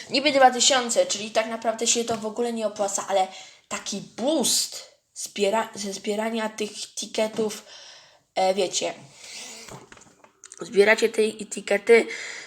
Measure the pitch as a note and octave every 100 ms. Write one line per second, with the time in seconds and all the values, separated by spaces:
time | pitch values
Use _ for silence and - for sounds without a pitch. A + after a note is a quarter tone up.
0 | - C4+ D4 C4+ B3+ B3 A#3 C4+ A#3+ B3
1 | C4+ G3+ A3 A3 A#3 A3+ A#3 A3+ A#3 A#3+
2 | A#3 A3 A3 G#3 A#3+ A3+ G#3+ G#3 G3 G3
3 | - G3 F#3+ - - - _ G3+ - G3
4 | E3 - B3+ D#4 G#3+ - - - - _
5 | _ - - - G3 A3 A3 G3+ G3+ F#3+
6 | G#3+ G3+ A3+ A3+ G#3+ G#3+ G#3+ - - -
7 | - - A3 A3 G#3+ - - - - -
8 | - _ _ - F#3+ G3 F3+ - E3+ C#3
9 | C#3 - - - - A3+ A3+ - - -
10 | - _ - _ - - F3 G3 G#3 A3
11 | A3+ A3+ G#3+ G#3+ G3 G#3 - G3+ G#3+ A3+
12 | A3+ - - -